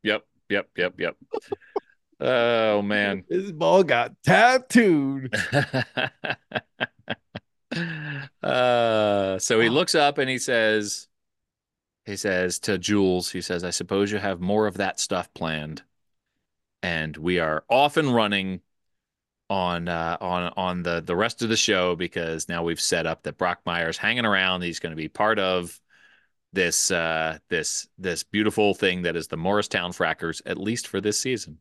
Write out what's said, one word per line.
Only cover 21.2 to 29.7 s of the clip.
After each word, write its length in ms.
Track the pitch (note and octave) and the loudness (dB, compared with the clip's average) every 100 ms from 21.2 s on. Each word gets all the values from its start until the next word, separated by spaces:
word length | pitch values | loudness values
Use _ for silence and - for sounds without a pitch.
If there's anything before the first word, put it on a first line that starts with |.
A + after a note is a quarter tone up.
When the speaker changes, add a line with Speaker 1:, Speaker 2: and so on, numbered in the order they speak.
| A2+ - | 0 -2
Speaker 1:
of 60 | A#2 | -2
the 80 | A2 | 0
show, 400 | - G2 F2+ E2+ | 2 2 2 0
because 520 | F2 - E2 D#2+ - | -4 -4 -6 -6 -6
now 140 | E2+ | -4
we've 160 | E2+ E2 | -4 -2
set 260 | - F2 E2 | -2 0 -2
up 160 | D#2+ | -4
that 140 | - D#2 | -8 -4
Brock 220 | F2+ F2 - | -2 -2 -4
Myers 320 | E2+ E2 - | -2 -2 -2
hanging 260 | G#2 B2 A#2 | -2 0 0
around. 360 | G2 F#2 F#2 | 2 2 0
He's 160 | F2 D#2+ | -4 -6
gonna 160 | E2+ D#2+ | -8 -8
be 120 | D#2 | -10
part 300 | - G#2+ A2 | -2 0 2
of 420 | F#2 F#2 F2 - _ _ _ _ _ _ _ | 2 0 -2 -12 _ _ _ _ _ _ _
this, 380 | F#2+ F2 - - | 0 0 2 0
uh, 480 | F2+ E2 D#2+ D#2+ D#2+ _ | 0 0 0 -2 -4 _
this, 400 | F2 D2+ - - - | -4 -2 -6 -10 -8
this 240 | F#2 E2 | -6 -6
beautiful 500 | - G#2 G#2+ G#2 G#2 | -4 0 0 2 2
thing 280 | F#2+ G2 F2+ | 4 0 0
that 140 | F2 E2 | -2 -2
is 120 | D2+ | -6
the 80 | D#2+ | -4
Morristown 560 | E2+ G#2 G#2 | 0 0 0